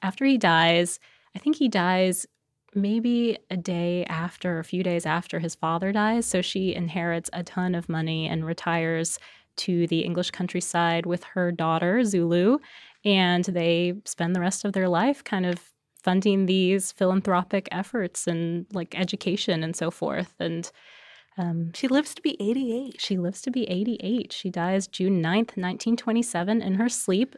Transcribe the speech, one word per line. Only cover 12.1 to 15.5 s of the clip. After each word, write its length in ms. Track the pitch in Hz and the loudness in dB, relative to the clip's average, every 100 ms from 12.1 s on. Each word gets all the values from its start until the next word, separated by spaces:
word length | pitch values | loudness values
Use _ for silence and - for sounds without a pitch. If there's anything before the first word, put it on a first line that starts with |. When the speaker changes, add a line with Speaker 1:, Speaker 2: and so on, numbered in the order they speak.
| 190 170 175 196 285 - - - _ | 2 2 4 4 2 -2 -20 -20 _
Speaker 1:
and 420 | 208 190 180 180 | 2 4 4 2
they 500 | 180 175 170 170 175 196 | 2 0 2 2 2 -2
spend 300 | - - 170 | -8 -4 0
the 60 | 185 | 0
rest 240 | 175 - | 0 -2
of 80 | 202 | -2
their 160 | 196 185 | 0 2
life 340 | 170 247 277 | 2 2 0
kind 220 | - 190 | -2 -2
of 160 | 180 | 0